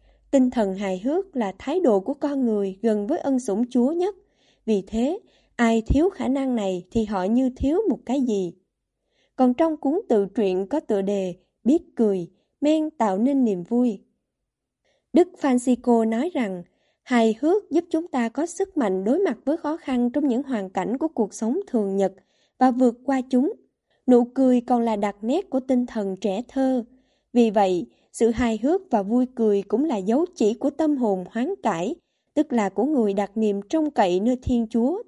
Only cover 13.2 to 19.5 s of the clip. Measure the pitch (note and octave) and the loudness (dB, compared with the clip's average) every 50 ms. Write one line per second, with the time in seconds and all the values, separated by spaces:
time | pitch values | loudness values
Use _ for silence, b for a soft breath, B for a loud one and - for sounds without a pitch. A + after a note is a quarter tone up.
13.2 | A3+ C4+ C#4+ C#4 B3+ A3+ G3 F3 F3 - A#3 A#3+ B3 B3 G3+ F#3+ - _ _ _ | 0 2 2 2 2 2 0 -2 -4 -2 0 0 0 0 -2 -4 -8 _ _ _
14.2 | _ _ _ _ _ _ _ _ _ _ _ _ _ _ _ _ _ _ - C#4 | _ _ _ _ _ _ _ _ _ _ _ _ _ _ _ _ _ _ 2 2
15.2 | F4+ F4+ - - - C#4+ B3+ B3 B3 C4+ B3 A#3+ B3 B3 A#3+ A#3 A3+ A3 A3+ A3+ | 2 2 0 -4 -2 0 0 2 2 0 0 0 2 2 2 4 2 2 0 -2
16.2 | C4+ F4+ F4 D4+ A#3+ G3 F#3+ F3 F3 - _ _ _ _ _ _ _ - B3+ A#3+ | -4 -4 -2 -4 -4 -4 -6 -8 -12 -16 _ _ _ _ _ _ _ -2 2 2
17.2 | A3+ A3+ G#3+ - - D#4 F4+ G#4+ - - - E4+ E4+ - - D#4+ E4 F4 - C4 | 2 2 2 0 0 0 0 0 0 -2 -2 -2 -2 0 -2 -4 -4 -4 -4 -4
18.2 | A#3 A3+ A3+ - D#4 E4 - - F#4+ F#4+ - D#4 B3+ G3+ F#3+ F#3+ F#3+ G#3 C4 F4 | -4 -4 -4 -4 -6 -4 -4 -6 -6 -4 -2 -2 -2 0 0 0 0 0 0 2
19.2 | G#4 F4 A#3 - _ C4 | 0 0 -2 -4 _ -4